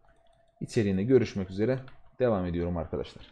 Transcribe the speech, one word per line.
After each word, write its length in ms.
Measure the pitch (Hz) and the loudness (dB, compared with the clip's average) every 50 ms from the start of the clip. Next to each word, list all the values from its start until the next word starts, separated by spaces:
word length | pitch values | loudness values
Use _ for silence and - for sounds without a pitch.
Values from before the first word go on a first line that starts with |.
| _ - _ _ _ _ _ _ _ _ _ - | _ -20 _ _ _ _ _ _ _ _ _ -12
içeriğinde 420 | - - - 123 104 101 95 92 | -10 -2 0 0 2 2 2 0
görüşmek 480 | 101 127 135 120 107 - - 101 92 95 | 2 6 6 6 6 4 -2 -6 -6 -6
üzere 280 | 95 98 110 120 131 127 127 - - - - - - - | -2 -2 0 0 0 -4 -6 -14 -20 -20 -20 -16 -4 0
devam 280 | 127 120 107 92 90 | 0 2 2 2 0
ediyorum 300 | 87 85 85 85 87 90 | -2 -2 -2 -2 -2 -2
arkadaşlar. 500 | 82 78 - 90 69 - - - - - - | -4 -6 -6 -6 -6 -6 -8 -12 -20 -20 -20